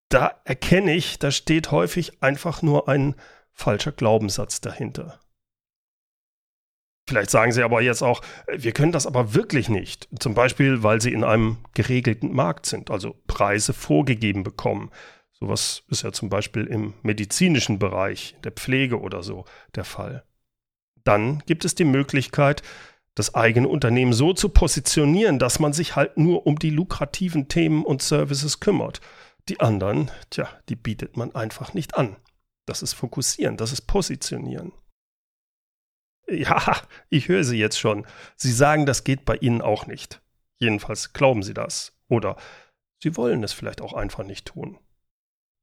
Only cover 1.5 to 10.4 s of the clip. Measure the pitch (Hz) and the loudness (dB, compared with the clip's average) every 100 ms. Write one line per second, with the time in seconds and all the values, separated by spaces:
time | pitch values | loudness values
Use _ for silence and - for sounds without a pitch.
1.5 | 160 - 156 175 180 - - 135 139 170 | 0 2 0 0 -2 -6 -2 -2 0 -4
2.5 | - 156 147 - 139 143 - - - _ | -2 2 2 2 0 0 -2 -12 -20 _
3.5 | - 127 104 - - 113 110 104 - 110 | -6 -2 -2 -4 -2 2 2 2 -4 -6
4.5 | - 107 - 123 - - - _ _ _ | -8 -8 -8 -8 -8 -14 -18 _ _ _
5.5 | _ _ _ _ _ _ _ _ _ _ | _ _ _ _ _ _ _ _ _ _
6.5 | _ _ _ _ _ - 117 95 120 117 | _ _ _ _ _ -4 -2 2 4 4
7.5 | 120 117 117 123 113 127 117 - - - | 4 2 2 2 2 0 0 -4 -14 -10
8.5 | - 117 127 151 160 180 123 110 147 233 | -6 -2 2 2 2 0 0 2 0 2
9.5 | 143 113 98 85 - - - 123 110 | 0 0 -2 -4 -12 -14 -6 -2 2